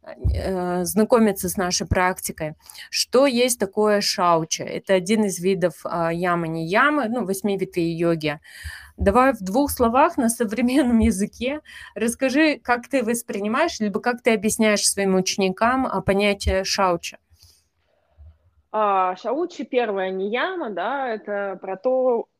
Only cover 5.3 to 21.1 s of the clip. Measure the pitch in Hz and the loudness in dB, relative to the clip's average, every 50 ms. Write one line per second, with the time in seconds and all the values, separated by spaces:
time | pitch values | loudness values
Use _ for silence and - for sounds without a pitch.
5.3 | 180 165 170 190 196 175 170 175 165 - - - - 175 170 165 170 170 180 180 | -2 -2 0 0 0 2 0 -2 -2 -4 -10 -6 -4 -2 -2 -2 -2 -2 0 0
6.3 | 175 170 170 160 160 165 165 165 180 220 262 294 302 294 254 214 226 254 220 180 | 0 0 0 -4 -4 -6 -4 0 2 2 2 4 2 0 -2 -2 -4 -4 -4 -4
7.3 | 196 190 - 208 196 190 190 190 - 180 170 165 170 165 170 170 170 160 151 151 | -4 -4 -2 -2 -2 -2 -4 -4 -2 -2 -2 -2 -2 0 0 0 0 0 -2 -4
8.3 | 147 156 _ - - - - - - - - - - - 185 196 190 240 254 269 | -6 -6 _ -20 -20 -16 -16 -16 -16 -16 -20 -20 -8 0 0 2 4 6 4 4
9.3 | 262 - 190 180 190 254 285 277 - - 254 226 226 254 302 349 339 - 247 233 | 2 0 -6 -4 0 0 0 0 0 0 0 2 4 4 4 4 2 0 0 0
10.3 | 233 - 240 208 208 - 254 240 240 285 302 240 240 226 214 226 202 180 202 - | 0 0 -4 -4 -2 -2 -2 2 2 2 2 4 4 4 4 2 2 0 -2 -4
11.3 | _ - 233 254 285 302 - - - - - - _ - 214 233 233 - 269 262 | _ -6 -6 -6 -6 -6 -10 -14 -20 -20 -20 -16 _ -4 -4 -4 -2 0 -2 0
12.3 | 240 294 320 311 285 - _ - 240 247 240 - - 269 240 220 240 233 - - | 2 4 4 4 2 0 _ -2 -2 -2 -2 -2 -2 0 0 0 -2 -4 -4 -6
13.3 | 226 202 196 214 220 269 330 349 330 - 220 208 185 208 - 240 247 240 _ 247 | -6 -4 -4 -2 0 0 0 0 0 -2 -4 -2 -2 -2 -2 -2 -2 0 _ 2
14.3 | 226 214 190 214 208 - 220 214 208 202 - - - - 196 196 190 185 185 185 | 2 2 2 -2 0 2 2 2 4 2 0 0 0 0 0 2 2 2 2 0
15.3 | - - 196 190 185 - 226 233 254 262 262 - - 190 190 - 196 196 208 208 | -2 0 0 0 2 2 0 2 2 0 -2 -2 -4 -4 0 0 0 2 2 2
16.3 | 202 202 - - 190 190 190 190 - - 202 185 175 170 - - - - _ _ | 0 0 -2 -2 0 0 -2 -2 0 0 2 2 2 0 -4 -10 -14 -14 _ _
17.3 | _ _ - - _ _ _ _ _ _ _ _ _ _ _ _ _ _ - - | _ _ -20 -20 _ _ _ _ _ _ _ _ _ _ _ _ _ _ -20 -20
18.3 | _ _ _ _ _ _ _ _ - 214 214 202 196 190 185 180 185 185 - 220 | _ _ _ _ _ _ _ _ -2 0 2 4 4 4 2 2 0 -4 -4 -4
19.3 | 233 294 359 349 - - 277 - - 247 240 220 202 196 190 190 190 190 190 208 | -2 -2 -2 -4 -6 -10 -10 -2 0 0 0 0 -2 -2 -2 -4 -4 -4 -4 -2
20.3 | 208 247 285 359 381 349 311 233 202 170 180 220 269 285 269 254 | -2 -2 -2 -2 -4 -6 -6 -6 -6 -4 -4 -4 -4 -4 -4 -4